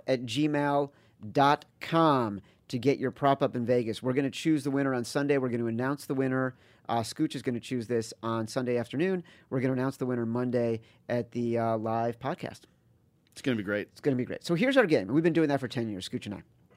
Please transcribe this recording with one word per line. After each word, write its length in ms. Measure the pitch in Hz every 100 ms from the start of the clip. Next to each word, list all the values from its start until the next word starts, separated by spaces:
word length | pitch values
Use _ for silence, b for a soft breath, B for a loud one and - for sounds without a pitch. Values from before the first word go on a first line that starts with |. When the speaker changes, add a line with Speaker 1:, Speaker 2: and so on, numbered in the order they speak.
| -
Speaker 1:
at 180 | 131 123
gmail 640 | 117 151 147 143 143 143 b b b 110
dot 320 | 143 139 147 - _
com 600 | - 165 160 135 113 101 b b _
to 120 | 127
get 200 | 135 135
your 140 | 127
prop 320 | - 139 139
up 100 | 135
in 100 | 123
Vegas. 380 | 117 123 113 107
We're 100 | 127
gonna 160 | 127 139
choose 360 | - 165 156
the 80 | 135
winner 200 | 135 139
on 120 | 127
Sunday. 340 | 120 147 143 143
We're 120 | 127
gonna 160 | 117 117
announce 380 | 113 131 143 -
the 80 |
winner. 420 | 135 131 131 131 123 b b -
Uh, 140 | 117
Scooch 340 | 117 - 156 139
is 60 |
gonna 180 | 127 120
choose 260 | - 127 110
this 260 | 120 110 -
on 240 | 113 113 113
Sunday 280 | 135 123 120
afternoon. 460 | 113 127 185 185 170 b b
We're 120 | 135
gonna 140 | 127
announce 240 | 131 131 -
the 60 | 127
winner 200 | 123 113
Monday 540 | 117 123 120 117 113 b b -
at 220 | 120 120
the, 280 | 123 120 117
uh, 180 | 113 113
live 400 | 113 113 117 117
podcast. 440 | 135 180 - - - _ _ _ _ _ _
Speaker 2:
It's 100 | -
gonna 140 | 139 117
be 60 |
great. 260 | 98 104 -
Speaker 1:
It's 80 | -
gonna 160 | 147 127
be 80 |
great. 200 | 123 -
So 100 | -
here's 220 | 170 254 269
our 100 | 202
game. 220 | 143 95
We've 140 | 143
been 80 | 170
doing 160 | 160 156
that 120 | 139
for 80 | 120
ten 200 | 135 117
years, 200 | 95 -
Scooch 180 | 123 -
and 80 |
I. 80 | 92 - _ _